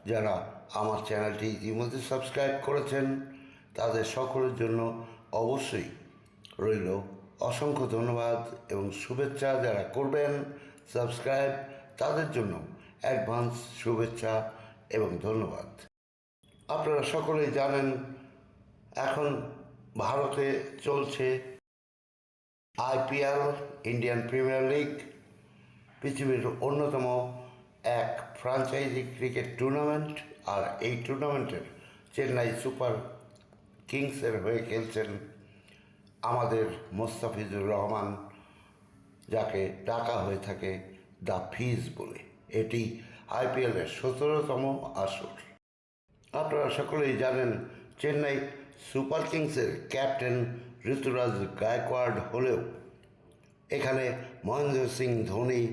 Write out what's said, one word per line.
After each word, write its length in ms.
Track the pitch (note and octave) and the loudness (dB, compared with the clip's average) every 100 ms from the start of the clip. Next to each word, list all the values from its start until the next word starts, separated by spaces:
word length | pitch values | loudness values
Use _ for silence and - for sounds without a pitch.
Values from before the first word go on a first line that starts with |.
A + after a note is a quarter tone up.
| G2 | -2
যারা 240 | A2+ G#2+ F2+ - - - G#2+ | 2 2 0 -2 -10 -6 -2
আমার 180 | G#2+ G#2 G#2 | 0 0 0
চ্যানেলটি 380 | G#2+ G#2+ G#2 A2 G2+ | 0 0 0 -2 -2
ইতিমধ্যে 440 | G#2 A2 A#2+ C3 - | -2 -2 -2 -2 -2
সাবস্ক্রাইব 440 | C3 - C#3 C#3 C#3 - | -2 -2 0 2 2 0
করেছেন, 400 | C#3+ C#3 C#3 C3+ C3+ - - - - - - | 0 2 2 2 0 -4 -12 -18 -20 -14 -2
তাদের 260 | A2+ A2+ A2 C3 | 0 2 0 0
সকলের 380 | C3 C3+ B2+ A#2+ | 0 2 2 2
জন্য 200 | A2+ A2+ A#2 A2+ - - - G#2+ | 2 2 0 -2 -8 -14 -4 0
অবশ্যই 460 | A#2 C3+ - G#2+ D#2+ - - - - - - - | 2 2 0 -2 -4 -8 -18 -20 -20 -20 -16 -2
রইল 240 | G#2+ G#2+ F#2 G2 G2 - - - B2 | 2 2 2 0 -2 -12 -14 -4 -2
অসংখ্য 360 | A#2+ D3 C#3 A#2+ A2+ | 0 2 2 2 2
ধন্যবাদ 440 | A#2+ A#2+ A#2 A#2 - - - | 2 2 2 2 0 -10 -6
এবং 120 | G2+ G2 F#2+ | -2 -2 -4
শুভেচ্ছা। 480 | - B2+ C#3 C3+ C3+ B2+ | -4 0 0 2 2 4
যারা 180 | A#2 G2+ F#2+ C3 | 4 2 0 0
করবেন 360 | C#3 D3 D3 C#3+ - - - - - | 2 4 4 2 -2 -8 -16 -20 -6
সাবস্ক্রাইব, 580 | B2 A#2 - C3 C3+ C#3 C3+ - - - - | -2 -2 -2 0 4 4 0 -6 -12 -14 -4
তাদের 280 | C#3 D3+ D#3 B2 | 0 0 0 0
জন্য 180 | G#2 E2 D#2 - - - | 0 -2 -8 -14 -20 -4
অ্যাডভান্স 520 | - B2 G#2+ A#2+ A#2+ A#2+ - - | 0 0 2 0 0 -2 -8 -6
শুভেচ্ছা 540 | A#2 A2+ A#2 - A2 A2 A2 - - - - D3 | 0 2 0 0 0 0 0 -6 -16 -20 -4 0
এবং 140 | G2+ F2 G2+ | 0 0 0
ধন্যবাদ। 420 | A2 F#2 - - - - _ _ _ _ _ - - - | 0 0 -4 -10 -14 -20 _ _ _ _ _ -20 -16 -6
আপনারা 280 | D3+ D#3 D3 C#3 | -2 2 2 2
সকলেই 360 | D#3+ D#3 D#3 C#3+ B2+ | 0 2 2 2 4
জানেন, 260 | C#3 C#3 C3+ C3 - - - - - - - - - - C3+ | 2 4 2 0 -4 -12 -16 -20 -20 -20 -20 -20 -10 -2 0
এখন 240 | C#3+ C#3+ C3 - - - - - A2 | 2 0 0 -4 -10 -16 -20 -14 -4
ভারতে 420 | G2+ C#3 C#3 C#3+ C#3 C3+ - - D3 | 0 2 2 2 2 2 -2 -6 0
চলছে 400 | C#3+ C#3+ - B2+ C3 - - _ _ _ _ _ _ _ _ _ _ _ - B2+ | 0 0 0 2 0 -2 -14 _ _ _ _ _ _ _ _ _ _ _ -4 2
আইপিএল, 520 | C3+ C3 C#3 C#3 C#3+ C#3+ C#3+ - - A2 | 2 2 2 2 4 2 0 -4 -8 -2
ইন্ডিয়ান 300 | A#2+ A#2+ A#2 A#2 | 0 2 0 0
প্রিমিয়ার 340 | B2+ C3 C3 C3 | 2 4 4 4
লিগ, 180 | D3 C#3+ - - - - - - - - - - - | 2 0 -4 -10 -16 -20 -20 -20 -20 -20 -20 -20 -8
পৃথিবীর 440 | C3 C3+ C3+ B2+ B2 - C#3 | -4 0 2 2 2 0 0
অন্যতম 400 | C#3+ D3 C#3 B2 B2 B2 - - - - - A#2 A#2+ | 2 2 2 2 2 0 -6 -14 -18 -20 -6 0 2
এক 100 | A2+ - - - | 2 -2 -8 -6
ফ্র্যাঞ্চাইজি 600 | B2+ C3 B2+ C#3 C3+ B2+ B2 - | 0 0 2 0 0 0 -4 -2
ক্রিকেট 300 | B2 B2 B2 - | -2 -2 -4 0
টুর্নামেন্ট। 560 | C3 C#3+ D3 D3+ D3+ D3+ - - - | 2 4 2 2 0 -6 -10 -10 -4
আর 100 | G2+ F#2+ - B2 | 0 0 0 -2
এই 80 | B2 B2+ | -2 -2
টুর্নামেন্টের 580 | C3+ D3 C#3 - F2+ - - - - - | -2 0 0 0 -4 -8 -14 -20 -20 -10
চেন্নাই 360 | - B2+ B2 A#2 - | -2 0 2 2 0
সুপার 320 | C3 - B2+ G#2+ - - - - - - - - - | -2 0 0 0 -4 -12 -18 -20 -20 -20 -20 -20 -4
কিংসের 440 | C#3 C#3 - A2+ A2 | -2 0 0 0 0
হয়ে 160 | G2 A2+ A2+ | 2 0 2
খেলছেন 400 | A2+ A2 A2 G#2+ G2+ - - - - - - - - - - A2+ | -2 -2 -2 -2 -4 -10 -18 -20 -20 -20 -20 -20 -20 -20 -6 0
আমাদের 360 | B2 A#2 A2+ G#2 - - F#2 | 2 4 4 2 -2 -6 -2
মোস্তাফিজুর 680 | A2 - A2+ G2+ G#2 G2+ G2 | -2 -2 -4 -2 -4 -2 0
রহমান, 360 | G#2 G#2 G#2+ G#2 G2 - - - - - - - - - - - | 2 2 0 -2 -4 -10 -18 -20 -20 -20 -20 -20 -20 -20 -20 -4
যাকে 260 | A2 - G2 F#2+ F2+ - | 0 0 0 0 -2 -2
ডাকা 280 | A#2 A#2+ A2+ | -2 0 0
হয়ে 160 | G2 F#2+ G#2 | 0 -2 -4
থাকে 220 | F#2+ G2 F#2 - - - - F2+ | -4 -4 -4 -8 -16 -20 -10 -2
দ্য 100 | F#2 - | -2 -2
ফিজ 280 | - B2 A2+ D#2+ - | -2 0 0 -2 -6
বলে। 220 | - - - - - A2 | -10 -10 -16 -20 -4 -2
এটি 220 | A2 A#2 A2+ - - - - A#2 | 0 0 -2 -4 -14 -16 -6 0
আইপিএলের 500 | C3 C3 B2 F#2+ D#2+ - | 0 2 2 2 -2 -2
সতেরোতম 640 | B2+ B2+ D3 D3+ D3 B2+ C3+ C3+ - F#2+ | -2 2 2 2 2 0 0 -2 -4 -2
আসর। 300 | G2 F#2+ - - - - _ _ _ _ _ _ - C#3+ | -2 -2 -8 -12 -18 -20 _ _ _ _ _ _ -6 -2
আপনারা 280 | D#3 D3 C#3+ C#3+ | 0 2 2 2
সকলেই 360 | B2+ D3+ C#3 A2+ | 0 2 2 4
জানেন, 260 | C3 C3 A#2+ G#2+ - - - - | 2 4 2 0 -4 -12 -18 -4
চেন্নাই 360 | D3 D3 D3 C#3 C3+ - - - - | 0 2 2 0 -2 -8 -16 -18 -6
সুপার 340 | C3+ C3+ D#3 D#3 | -2 0 0 0
কিংসের 400 | E3 D3+ C3 A2 - - | 0 0 2 0 0 -4
ক্যাপ্টেন 440 | C3+ C3+ C3+ B2 B2 A#2+ - - - - | 0 2 2 2 2 0 -4 -12 -8 -2
ঋতুরাজ 420 | C3+ C3+ B2 A#2+ G2 G2 - | 0 2 2 2 2 -2 0
গায়কোয়াড় 560 | G#2+ - - B2+ B2 G#2 - | 0 2 2 2 2 2 -2
হলেও 260 | A#2+ B2+ G2 - - - - - - - - - - - C#3+ | 0 2 2 0 -8 -16 -20 -20 -20 -20 -20 -20 -18 -4 0
এখানে 280 | C3 C3 B2+ A2+ - - F#2 | 2 2 2 -2 -6 -8 -2
মহেন্দ্র 360 | C3 C#3+ C3 B2 - | 0 2 4 2 2
সিং 140 | B2+ A#2 F#2 | 2 2 2
ধোনি 320 | G2 B2 B2 A2+ | 2 2 4 2